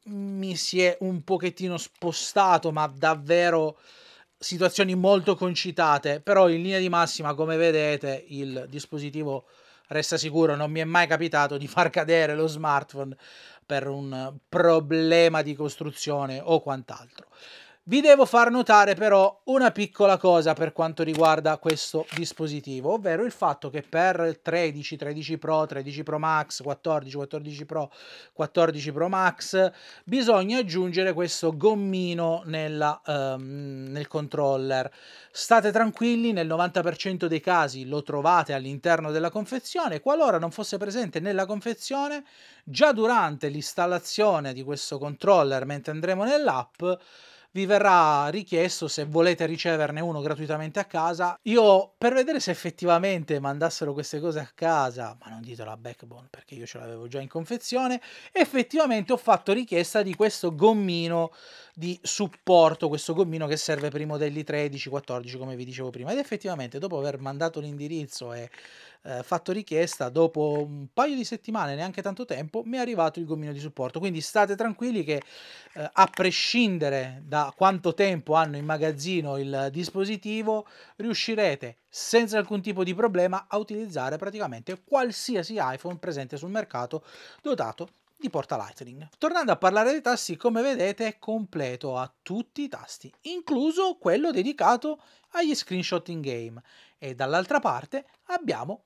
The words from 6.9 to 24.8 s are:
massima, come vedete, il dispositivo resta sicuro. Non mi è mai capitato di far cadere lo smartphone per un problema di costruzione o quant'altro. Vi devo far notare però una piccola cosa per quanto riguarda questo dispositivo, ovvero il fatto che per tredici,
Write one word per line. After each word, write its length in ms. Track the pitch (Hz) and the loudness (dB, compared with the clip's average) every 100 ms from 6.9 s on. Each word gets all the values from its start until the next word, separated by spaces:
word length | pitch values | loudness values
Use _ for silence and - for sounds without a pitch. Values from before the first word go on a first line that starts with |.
massima, 420 | 170 165 - 151 | 2 0 -2 -4
come 240 | 143 156 160 | -2 0 2
vedete, 680 | 170 156 151 143 143 135 - | 4 4 2 0 -4 -6 -8
il 380 | 143 139 127 135 | -10 -8 -8 -10
dispositivo 800 | 143 - 151 143 147 151 135 - _ _ _ - | -12 -10 -10 -8 -6 -6 -6 -10 _ _ _ -6
resta 300 | 151 147 165 | -4 -2 -2
sicuro. 380 | 156 151 160 143 | 0 2 4 2
Non 140 | 151 | -2
mi 100 | 160 | -4
è 40 | |
mai 220 | 160 170 165 | 2 4 4
capitato 500 | 160 165 151 143 143 | 2 2 2 0 -2
di 100 | 143 | -4
far 220 | - 180 | 2 2
cadere 460 | 175 156 165 156 | 2 2 4 4
lo 120 | 151 160 | 0 -2
smartphone 680 | 151 156 143 143 139 135 135 - - - - | -2 0 0 -2 -10 -10 -12 -20 -20 -20 -18
per 240 | - 139 135 | -6 -4 -4
un 460 | 139 139 131 135 143 - | -6 -8 -8 -10 -12 -4
problema 960 | 170 170 160 147 160 160 165 165 160 | 4 6 6 4 2 4 6 6 4
di 140 | 147 | -2
costruzione 840 | 143 147 - 151 - 156 143 139 131 | -4 -6 -6 -10 -8 -4 -4 -4 -4
o 220 | 165 160 | 2 2
quant'altro. 680 | 151 135 120 - 120 - - _ - - - _ - | 2 -8 -10 -18 -20 -20 -20 _ -20 -20 -20 _ -2
Vi 140 | 254 | 4
devo 240 | 302 277 | 8 10
far 260 | 262 240 233 | 8 6 6
notare 440 | 247 233 208 202 | 4 6 8 8
però 480 | 185 214 196 196 - | 4 6 6 6 2
una 260 | - 262 247 | 0 4 4
piccola 460 | - 208 - 202 190 | 2 -2 4 4 6
cosa 380 | 185 170 156 | 6 6 6
per 180 | 151 156 | 2 -2
quanto 300 | - 160 156 | -2 -2 -2
riguarda 560 | 160 156 160 156 151 151 | -2 4 4 6 2 0
questo 480 | 165 156 - 156 160 | 0 -2 -2 -6 -4
dispositivo, 800 | 160 165 - 156 147 139 131 139 | -6 -8 -6 -6 -6 -8 -6 -2
ovvero 320 | 220 196 165 240 | -2 0 0 -2
il 40 | |
fatto 380 | - 175 - 143 | 0 -2 -2 -6
che 140 | 147 | -10
per 560 | - 160 185 175 165 156 | -4 2 2 2 0 -2
tredici, 560 | - 170 165 147 | -2 0 0 -4